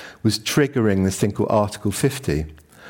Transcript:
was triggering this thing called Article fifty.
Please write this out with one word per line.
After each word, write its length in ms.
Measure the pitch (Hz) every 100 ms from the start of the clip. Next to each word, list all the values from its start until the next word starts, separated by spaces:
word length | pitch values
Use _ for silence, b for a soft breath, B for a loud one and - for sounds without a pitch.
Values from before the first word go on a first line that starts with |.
| B B
was 160 | 110 104
triggering 680 | - - 139 127 107 98
this 140 | 95 92
thing 140 | 104
called 180 | 98 104
Article 420 | 107 101 - 101
fifty. 540 | 98 139 135 - 76 78 - _ B B